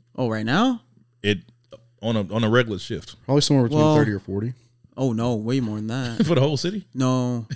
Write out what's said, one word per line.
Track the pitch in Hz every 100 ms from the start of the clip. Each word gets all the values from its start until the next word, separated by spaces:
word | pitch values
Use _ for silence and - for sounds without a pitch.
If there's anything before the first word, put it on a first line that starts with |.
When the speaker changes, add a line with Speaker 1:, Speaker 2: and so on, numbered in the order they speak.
| _ -
Speaker 1:
Oh, | 123
right | 110 110
now? | 156 254 240 _ _ _ _
Speaker 2:
It | 101 101 - _ _ - _ -
on | 113 110
a, | 92
on | 107
a | 113
regular | 120 113 95
shift. | - 113 - - -
Speaker 3:
Probably | 143
somewhere | 143 139 120
between | 151
Speaker 1:
Well, | 156 151
Speaker 3:
thirty | 107
or | 101
forty. | - 98 117 127 _ _ _ -
Speaker 1:
Oh | 131
no, | 113 120 113
way | 110 135
more | 113 107
than | 110
that. | 123 123 117
Speaker 2:
<laughs> | 151
For | 156
the |
whole | 131 143
city? | 202 208 -
Speaker 1:
No, | 131 127 127 123 123 110